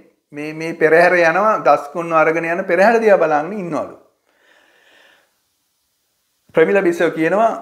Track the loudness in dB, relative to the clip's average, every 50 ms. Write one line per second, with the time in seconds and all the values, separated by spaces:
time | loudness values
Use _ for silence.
0 | _ _ _ _ _ _ -16 -14 -14 -12 -12 -10 -10 -10 -2 -2 2 4 4 4
1 | 4 4 4 2 2 2 2 2 0 0 0 0 2 2 2 2 0 -8 -10 -10
2 | -6 -2 0 2 2 2 0 -2 -4 -4 -4 -6 -4 -2 0 2 2 2 2 2
3 | 2 2 2 2 2 0 0 -2 -4 -6 -8 -10 -10 -8 -8 -8 -8 -10 -14 -20
4 | _ _ _ _ _ _ _ _ _ _ _ _ _ _ _ _ _ _ _ _
5 | _ _ _ _ _ _ _ _ _ _ _ _ _ _ _ _ _ _ _ _
6 | _ _ _ _ _ _ _ _ _ _ _ 0 2 2 2 0 0 0 -2 0
7 | -2 -4 -2 -2 -2 -2 0 0 0 -2 -2 -6